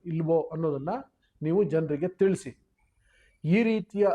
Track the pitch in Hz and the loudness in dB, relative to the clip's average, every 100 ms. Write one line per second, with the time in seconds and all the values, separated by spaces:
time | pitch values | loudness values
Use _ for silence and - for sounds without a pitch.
0 | 175 160 160 165 156 160 165 139 143 240 | -8 -4 2 0 0 -4 -4 -2 -4 -6
1 | 277 _ _ _ 151 180 196 156 160 147 | -10 _ _ _ -2 0 2 0 -2 -2
2 | 180 - 196 185 135 - _ _ _ _ | -4 0 0 0 -4 -16 _ _ _ _
3 | _ _ _ _ 151 190 226 220 - 196 | _ _ _ _ 0 2 4 0 -2 0
4 | 202 | 2